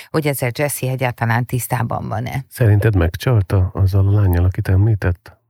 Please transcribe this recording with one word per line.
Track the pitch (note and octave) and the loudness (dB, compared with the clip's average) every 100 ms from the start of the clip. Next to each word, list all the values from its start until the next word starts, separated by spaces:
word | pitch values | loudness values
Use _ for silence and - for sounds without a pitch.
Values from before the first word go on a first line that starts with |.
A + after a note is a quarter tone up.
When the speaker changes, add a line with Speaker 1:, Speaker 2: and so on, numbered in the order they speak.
| - | -6
Speaker 1:
hogy | D#3+ D3 | -4 -2
ezzel | C3+ B2 | -2 -4
Jesse | A#2 D3 - C3 | -2 -4 -4 -6
egyáltalán | C3 B2+ - A#2 A2+ B2 | -2 -4 -2 -2 -2 -2
tisztában | B2+ - A#2+ A#2 - B2 | -4 -4 -4 -4 -6 -6
van-e. | A2 B2+ C#3 - | -8 -6 -8 -10
Speaker 2:
Szerinted | - A2+ G#2 A2 F#2+ | 0 2 4 4 2
megcsalta | E2+ - - A#2 F#2+ G2 F#2 | 0 0 0 0 2 0 0
azzal | - F#2+ G2 G2 | 0 2 2 2
a | G2+ | 2
lánnyal, | G2 F2 | 2 2
akit | F#2 G2+ G#2 | 2 0 0
említett? | F#2 G#2+ G#2+ F#2 F2 - - | 2 2 2 0 -4 -8 -20